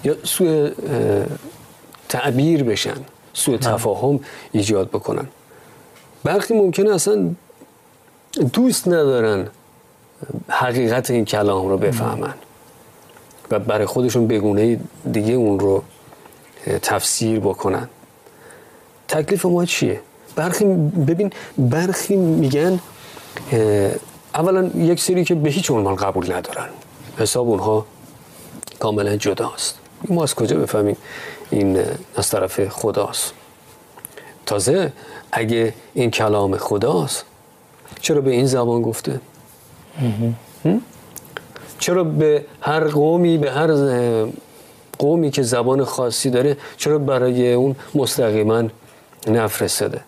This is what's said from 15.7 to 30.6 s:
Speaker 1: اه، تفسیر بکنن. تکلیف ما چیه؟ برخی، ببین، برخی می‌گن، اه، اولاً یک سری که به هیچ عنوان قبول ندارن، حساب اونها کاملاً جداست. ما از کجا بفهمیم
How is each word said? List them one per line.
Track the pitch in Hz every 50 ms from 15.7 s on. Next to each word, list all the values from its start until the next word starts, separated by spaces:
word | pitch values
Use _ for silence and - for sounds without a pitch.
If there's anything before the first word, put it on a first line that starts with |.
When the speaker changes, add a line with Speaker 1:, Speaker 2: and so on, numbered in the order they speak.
| 98 95 - - - - - - - - - - - - - - - - -
Speaker 1:
اه، | - 98 -
تفسیر | - - - 95 - - - - 120 110 110 110
بکنن. | 101 101 92 - - 101 92 - 120 120 - - - - - - _ - - - - - - - - - - - - - - - - -
تکلیف | - 156 156 - 202 185 -
ما | 185 175 175 175
چیه؟ | 175 - - - 113 92 87 - - - - - - -
برخی، | - 156 175 175 - 208 202 190 175 156 147 - 175 147 135
ببین، | 165 170 208 196 - - - - - -
برخی | 131 123 123 156 175 180 185 - - - 202
می‌گن، | 196 185 165 160 160 160 135 135 143 156 180 190 180 - - - - - - - - - - - - - -
اه، | - 113 110 107 104 104 98 98 - - - - - - - - -
اولاً | 147 160 180 190 190 185 180 -
یک | 170 170 165 175 165
سری | - - 185 180 175
که | - 180
به | 165 147 151
هیچ | 143 170 185 -
عنوان | 139 110 101 98 98
قبول | 92 101 98 95 95 87 90 90
ندارن، | 90 90 - - - - - - - - - - - - - - -
حساب | 113 107 - 123 123 120
اونها | 113 95 90 107 110 107 107 - - - - - - - - - - - - - - - - - - -
کاملاً | - 110 107 104 98 101 104
جداست. | 104 - 104 95 - 117 120 - - - - - - - - - - - -
ما | 185 170 160
از | 135 -
کجا | - 120 107 -
بفهمیم | 156